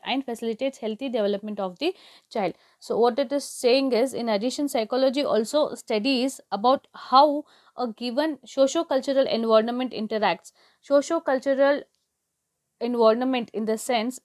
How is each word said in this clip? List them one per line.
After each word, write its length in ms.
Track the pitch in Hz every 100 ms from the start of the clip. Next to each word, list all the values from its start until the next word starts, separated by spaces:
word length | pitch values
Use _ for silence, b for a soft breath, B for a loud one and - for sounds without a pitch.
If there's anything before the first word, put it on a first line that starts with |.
and 220 | - 262 269
facilitates 500 | 226 226 220 269 -
healthy 320 | 220 214 269
development 500 | 233 202 202 214 202
of 200 | 190 180
the 160 | 320 - B B B
child. 220 | 233 185 - b b
So 180 | - 214
what 200 | 240 233
it 140 | 262
is 120 | 285
saying 480 | - - 247 269 269
is, 200 | 226 262
in 160 | - 233
addition, 400 | 208 247 254 285
psychology 560 | 247 214 254 262 254
also 500 | 269 220 226 294 285
studies 640 | 233 - 220 233 254 262 - -
about 340 | 202 240 269 _
how 520 | - - 262 302 285 - b b -
a 100 | 247
given 500 | 208 240 233 311 269
socio-cultural 840 | - - 269 330 330 269 262 269 269
environment 680 | 226 226 220 226 247 254
interacts. 600 | - 214 220 202 170 - _ b b
Socio-cultural 1000 | - 285 277 330 330 262 277 269 277 285 - _ _ _ _ _ _ _ _ -
environment 720 | 233 240 220 226 254 254 226
in 100 | 202
the 140 | 220 220
sense, 420 | - 233 233 247